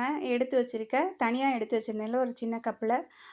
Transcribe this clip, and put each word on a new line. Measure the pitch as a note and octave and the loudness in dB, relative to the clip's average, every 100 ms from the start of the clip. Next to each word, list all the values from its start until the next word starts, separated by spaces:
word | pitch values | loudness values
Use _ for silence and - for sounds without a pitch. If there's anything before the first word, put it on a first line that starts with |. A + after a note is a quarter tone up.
| B3+ D4+ B3+ | 0 0 0
எடுத்து | A#3+ B3+ B3+ | 0 2 2
வச்சிருக்க, | B3 A3+ A3 C4 F4+ F#4+ | 0 -2 0 0 0 0
தனியா | A3+ B3 C4+ | 0 2 0
எடுத்து | B3 G#3+ | 0 0
வச்சிருந்தேன்ல | A3+ A3 G#3+ G#3+ A#3+ | -2 -2 -4 -2 0
ஒரு | B3+ | -2
சின்ன | A#3+ A3+ A#3 | -2 -4 -4
கப்புல, | A#3 G3+ A3 B3+ - - - | -4 -2 0 0 -2 -16 -20